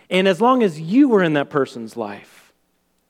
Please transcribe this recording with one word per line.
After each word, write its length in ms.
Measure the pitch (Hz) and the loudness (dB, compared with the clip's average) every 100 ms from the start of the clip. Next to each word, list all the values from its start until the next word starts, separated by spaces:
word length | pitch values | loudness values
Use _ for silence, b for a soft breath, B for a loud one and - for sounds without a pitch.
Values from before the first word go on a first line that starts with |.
| - | -6
And 180 | 185 196 | 0 0
as 120 | 170 | 2
long 220 | 233 254 | 2 2
as 180 | 214 151 | 0 -2
you 340 | 160 233 285 214 | -2 2 4 2
are 80 | |
in 100 | 175 | 2
that 160 | 147 139 | 0 -2
person's 480 | 147 131 120 113 120 | -4 -4 -6 -14 -12
life, 560 | 104 101 - _ _ _ _ _ _ _ | -12 -12 -20 _ _ _ _ _ _ _